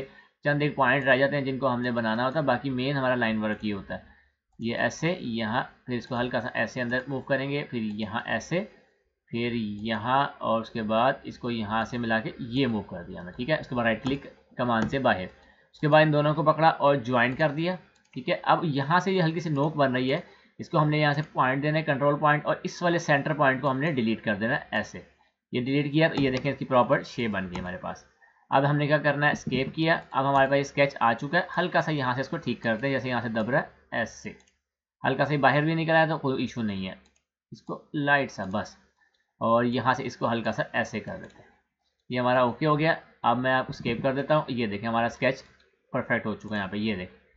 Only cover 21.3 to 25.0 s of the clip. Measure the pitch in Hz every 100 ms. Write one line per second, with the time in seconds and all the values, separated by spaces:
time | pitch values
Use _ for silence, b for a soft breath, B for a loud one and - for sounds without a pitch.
21.3 | 160 131 135 143 156 156 139 143 147 151
22.3 | 147 - 156 185 - 175 170 165 143 135
23.3 | 147 139 131 139 131 156 139 113 107 -
24.3 | 98 110 143 - 107 101 90